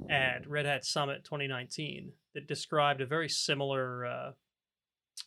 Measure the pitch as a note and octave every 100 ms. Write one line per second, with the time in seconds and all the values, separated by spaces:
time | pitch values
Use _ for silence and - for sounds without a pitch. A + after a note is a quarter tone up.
0 | - C#3+ C3 B2 D3 D3 C#3+ C3+ - D#3
1 | C#3+ C3+ - D3 C3+ B2+ B2 - D3 C3
2 | - - _ F3 D#3 D3 - D#3 C#3+ C3+
3 | C3 D#3+ D#3 - - C#3 C#3 C3+ B2+ B2
4 | B2 B2 C3 - _ _ _ _ _ _
5 | _ -